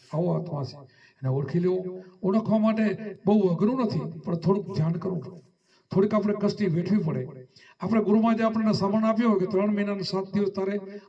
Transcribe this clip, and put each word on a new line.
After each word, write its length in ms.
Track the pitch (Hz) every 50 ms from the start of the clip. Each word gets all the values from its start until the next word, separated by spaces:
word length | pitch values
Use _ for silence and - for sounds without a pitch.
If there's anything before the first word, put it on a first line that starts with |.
| - - 151
આવો 200 | 156 180 175 160
આત્મા 300 | - 175 - 143 143 131
છે, 140 | - -
એને 520 | - - - _ _ - _ _ _ 135 131
ઓળખી 300 | 131 139 - - - 175
લેવો. 440 | 175 180 185 185 180 180 - - - - - _ -
ઓળખવા 340 | 185 202 220 220 - 214
માટે 580 | 220 214 220 214 220 214 202 185 - 220 202 185 - -
બહુ 140 | 190 208 214 190
અઘરું 340 | 180 165 156 196 233 262 262
નથી, 180 | 233 208 - 156 151 156 - -
પણ 160 | - 196 170
થોડુંક 400 | 165 - 180 196 214 - - -
ધ્યાન 160 | 143 156 165
કરવું 280 | 170 180 - 185 175 156
પડે, 220 | 127 - - - - _ _ _ _ _ _ _ _ _
થોડીક 220 | - 185 202 214 220
આપણે 200 | 208 190 208 196 -
કષ્ટી 240 | 208 196 - - 208
વેઠવી 320 | 175 156 175 170 185 214
પડે. 500 | 202 160 156 131 131 127 - - - - - _ _ - - _ -
આપણે 220 | 175 190 226 214 190
ગુરુમાં 340 | 190 214 226 220 233 226
જે 60 | 226 226
આપણને 300 | 220 220 220 214 214 190
સમણ 300 | - 190 196 208 220 220
આપ્યો 260 | 220 220 214 247 226
હોય 100 | 202 185
કે 60 | 185
ત્રણ 300 | 180 190 190 208 214 208
મહિનાના 260 | 202 202 202 202 196
સાત 320 | 185 - 185 190 190 - -
દિવસ 180 | 208 202 190
તારે 260 | - 196 190 196 208 202 196 196 208 202 -